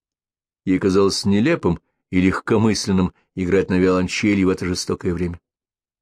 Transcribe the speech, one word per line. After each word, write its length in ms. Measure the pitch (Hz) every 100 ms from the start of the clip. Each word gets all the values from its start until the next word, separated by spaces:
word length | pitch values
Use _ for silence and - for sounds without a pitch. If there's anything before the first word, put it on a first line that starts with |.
| _ _ _ _ _ _ 90
Ей 120 | 92
казалось 480 | 101 95 98 - 101
нелепым 540 | 101 135 170 92 80 _ _ _
и 100 | 90
легкомысленным 880 | 92 87 - 110 110 98 107 92 90 - _
играть 380 | - 87 95 92
на 80 | 92
виолончели 640 | 92 92 92 - 107 101
в 60 | 92
это 160 | 92 90
жестокое 500 | 90 - 92 98 82
время. 240 | 87 87 _ _ _ _ _ _